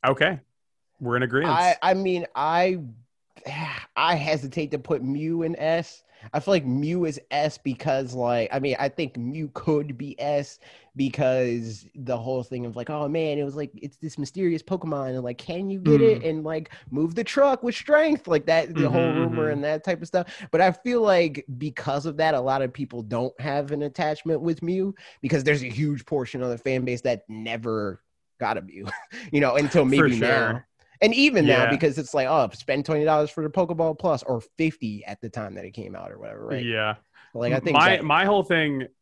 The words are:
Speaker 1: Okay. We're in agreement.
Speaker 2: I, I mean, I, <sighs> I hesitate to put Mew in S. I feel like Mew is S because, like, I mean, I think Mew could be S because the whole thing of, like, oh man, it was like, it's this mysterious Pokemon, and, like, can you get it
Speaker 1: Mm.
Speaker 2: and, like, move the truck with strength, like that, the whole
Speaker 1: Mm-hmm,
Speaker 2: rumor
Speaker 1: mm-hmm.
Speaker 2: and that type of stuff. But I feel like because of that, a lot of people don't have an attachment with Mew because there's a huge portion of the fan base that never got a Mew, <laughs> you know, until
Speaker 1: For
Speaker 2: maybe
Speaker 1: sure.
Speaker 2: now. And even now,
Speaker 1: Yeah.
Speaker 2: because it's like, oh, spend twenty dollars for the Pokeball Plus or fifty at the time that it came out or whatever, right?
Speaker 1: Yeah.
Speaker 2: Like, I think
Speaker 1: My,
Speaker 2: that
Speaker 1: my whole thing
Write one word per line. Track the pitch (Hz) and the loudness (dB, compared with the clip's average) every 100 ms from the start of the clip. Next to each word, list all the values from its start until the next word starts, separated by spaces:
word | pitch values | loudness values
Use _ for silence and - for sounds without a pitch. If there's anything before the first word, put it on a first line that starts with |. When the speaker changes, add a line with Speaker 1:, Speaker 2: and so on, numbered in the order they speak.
| 131 | 0
Speaker 1:
Okay. | 135 156 160 _ _ _ _ _ _ | 2 0 0 _ _ _ _ _ _
We're | 123 120 | -2 0
in | |
agreement. | 123 131 165 156 | 0 0 2 2
Speaker 2:
I, | 180 165 | 4 4
I | 170 | 2
mean, | 190 190 180 170 | 2 0 -2 -4
I, | 123 147 170 185 185 135 113 _ _ _ - - | -4 0 2 2 0 -8 -16 _ _ _ -20 -14
<sighs> | 147 156 139 - - | -10 -8 -10 -8 -2
I | 143 | 2
hesitate | 170 147 156 135 147 151 | 2 0 -2 -2 -6 -4
to | 147 | -6
put | - 147 | -2 -2
Mew | 127 143 156 165 | -2 -4 -2 -2
in | 165 165 | -4 -2
S. | 156 165 165 - _ _ - | 0 -2 -4 -14 _ _ -6
I | 147 | -6
feel | 170 | 2
like | 190 | 0
Mew | 131 131 147 175 | 2 -2 0 -2
is | 165 139 _ | -2 -4 _
S | 143 151 - | -2 -2 -4
because, | 143 123 156 135 131 | -6 -4 -2 -2 -2
like, | 127 120 120 110 | -2 0 0 0
I | 135 | -2
mean, | 139 127 | -2 0
I | 139 | -2
think | - 147 - | -2 -6 -4
Mew | 120 151 151 | -8 -6 -8
could | - - 151 147 123 | -6 0 0 -2 -8
be | 143 - | -10 -6
S | 143 147 143 - - - _ | -2 -2 -4 -14 -20 -20 _
because | 131 135 135 135 131 127 120 113 104 - - | -4 -2 2 2 2 0 -2 -6 -12 -16 -14
the | 127 120 | -6 -4
whole | 117 131 | -2 -4
thing | 120 127 | -4 -8
of, | 120 117 | -8 -8
like, | 120 | -8
oh | 151 143 | -4 -2
man, | 160 160 147 | -2 -2 -2
it | |
was | 139 139 | -4 -6
like, | 147 | -10
it's | - 143 _ | -10 -16 _
this | 160 - | -12 -8
mysterious | 139 180 185 160 | -10 -2 -2 -2
Pokemon, | - 185 165 143 135 | -4 -6 -4 -4 -4
and, | 127 | -6
like, | 123 123 | -6 -10
can | - 175 196 | -10 -8 -6
you | 196 | -2
get | 165 147 | 4 8
it | 135 - | 8 4
Speaker 1:
Mm. | 165 | 0
Speaker 2:
and, | 156 | -4
like, | 156 160 156 - - | -4 -6 -8 -18 -8
move | 131 165 170 | -2 -2 -2
the | |
truck | 220 - 277 262 | -2 4 4 4
with | 240 | -2
strength, | 214 - 294 311 302 - | -4 4 4 6 2 2
like | 160 - | 0 4
that, | 165 160 | 2 2
the | 160 143 | 2 4
whole | 165 | 4
Speaker 1:
Mm-hmm, | 165 160 | 2 2
Speaker 2:
rumor | 165 160 151 | 0 2 0
Speaker 1:
mm-hmm. | |
Speaker 2:
and | 143 | 0
that | 143 156 | -2 -2
type | 190 170 | -2 -4
of | 165 | 0
stuff. | 180 175 - 196 | -2 -2 -10 -2
But | 165 | 4
I | 185 | 4
feel | - 247 247 | 4 0 2
like | 214 185 170 143 - 123 | 6 6 4 0 -10 -8
because | 147 - - 139 151 | -8 -6 -4 -2 -4
of | 147 | 0
that, | 160 | 2
a | 143 | 2
lot | 127 135 | 0 0
of | 131 | -2
people | 127 139 120 | -4 -8 -8
don't | 107 117 127 - | -6 -4 -4 -4
have | 143 143 139 | -4 -4 -2
an | 147 | -4
attachment | 143 139 156 151 165 156 | -4 -2 -2 -2 -2 -2
with | 165 165 | 0 -2
Mew | 170 185 196 196 - - | -2 -2 -4 -8 -18 -10
because | 135 156 | -2 0
there's | 135 147 | 2 0
a | 127 | 0
huge | 107 151 143 - | -4 -2 -2 -4
portion | 147 127 131 | -4 -4 -6
of | 127 | -6
the | 117 | -4
fan | 135 131 | -2 -2
base | 123 120 | -2 -2
that | 131 113 _ | -2 -2 _
never | 110 113 117 113 110 104 90 _ _ _ _ | -10 -8 -6 -4 -4 -4 -8 _ _ _ _
got | 113 110 | -4 -4
a | |
Mew, | 95 80 107 - - | -6 -14 -12 -12 -14
<laughs> | - - | -18 -2
you | 147 | 2
know, | 139 131 | 4 2
until | 147 170 | 2 4
Speaker 1:
For | 131 | 4
Speaker 2:
maybe | 139 147 | 6 4
Speaker 1:
sure. | 117 120 | 4 2
Speaker 2:
now. | 135 117 117 - _ _ _ | 2 0 -4 -8 _ _ _
And | 214 | 2
even | 233 285 226 151 | 6 4 6 6
now, | 123 | 6
Speaker 1:
Yeah. | 117 | 4
Speaker 2:
because | 127 160 139 | 4 2 0
it's | 135 | -2
like, | 147 131 | 0 2
oh, | 156 113 | 4 2
spend | - - 139 139 | -2 -2 -2 0
twenty | 156 | 0
dollars | 151 156 151 | 4 2 2
for | - | -2
the | 156 | -4
Pokeball | 170 175 165 165 156 | 0 0 0 -2 0
Plus | 185 139 | 0 0
or | - 120 - - | -2 -6 -6 -2
fifty | 160 - 110 104 | -2 -2 -8 -8
at | - 101 | -12 -12
the | 113 | -10
time | 113 104 | -10 -10
that | 95 | -12
it | 92 | -14
came | 110 95 95 | -14 -12 -12
out | 90 | -14
or | 101 | -14
whatever, | 107 104 110 | -14 -12 -8
right? | 131 | -6
Speaker 1:
Yeah. | 120 110 107 107 _ _ _ | -4 -2 -2 -4 _ _ _
Speaker 2:
Like, | 117 120 | -6 -2
I | 131 | 0
think | 165 147 | 2 4
Speaker 1:
My, | 175 185 | 4 4
Speaker 2:
that | |
Speaker 1:
my | 151 156 | 2 2
whole | 196 208 | 4 2
thing | 185 170 151 135 127 _ | 2 0 0 -2 -8 _